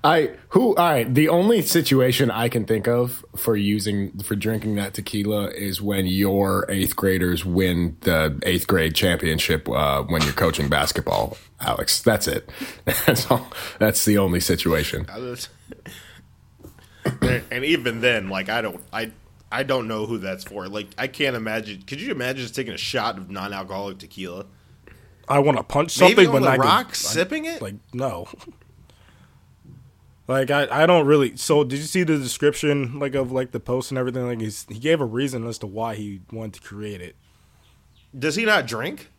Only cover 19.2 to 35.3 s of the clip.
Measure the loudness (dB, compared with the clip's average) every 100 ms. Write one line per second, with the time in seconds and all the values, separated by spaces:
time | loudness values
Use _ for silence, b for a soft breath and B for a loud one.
19.2 | -20 -20 -8 -6 -2 -2 -2 -4 -4 -4
20.2 | -6 -8 -10 -10 -8 -8 -10 -8 -8 -2
21.2 | -2 -2 -4 -6 -6 -14 -14 -12 -8 -6
22.2 | -6 -6 -8 -8 -8 -8 -6 -4 -4 -6
23.2 | -10 -8 -8 -8 -8 -8 -8 -10 -18 -14
24.2 | -12 -12 -14 b b b b b b b
25.2 | 0 2 4 2 0 -2 0 6 8 10
26.2 | 8 6 4 4 4 4 2 -6 -4 -2
27.2 | -2 -2 -6 -8 -10 -12 _ -6 -6 -6
28.2 | -12 -16 -20 -20 -20 -20 -20 b b b
29.2 | b b b _ -20 -20 -20 _ _ _
30.2 | -4 -2 2 2 2 4 6 6 8 6
31.2 | 4 0 2 2 2 -2 -2 0 2 0
32.2 | -2 0 0 2 0 0 -2 -4 -4 -2
33.2 | -2 -2 -4 -6 -4 -4 -2 -4 -4 -4
34.2 | -4 -4 -6 -8 -14 -6 0 0 0 -2
35.2 | -4